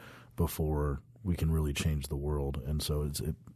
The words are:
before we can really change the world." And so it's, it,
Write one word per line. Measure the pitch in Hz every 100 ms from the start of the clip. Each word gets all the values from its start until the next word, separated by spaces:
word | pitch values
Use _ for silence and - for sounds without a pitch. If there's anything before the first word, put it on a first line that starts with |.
| - - -
before | - 85 - 80 76 73 69 - -
we | 95 85
can | 80
really | 80 76
change | 69 82 76 67
the | 71
world." | 71 73 69 69 62
And | 76
so | - 73
it's, | 73 71
it, | - - -